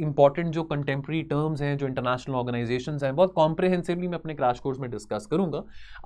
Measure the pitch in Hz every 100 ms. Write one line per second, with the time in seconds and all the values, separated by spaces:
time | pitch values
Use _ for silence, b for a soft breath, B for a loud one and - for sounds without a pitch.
0 | 156 143 143 143 170 160 160 147 143 139
1 | 135 160 156 147 156 156 143 139 139 127
2 | 123 127 - 131 123 120 117 127 127 151
3 | 139 135 185 180 156 160 185 180 175 175
4 | 180 175 160 147 127 147 143 131 127 110
5 | - 104 - 156 185 143 - B B B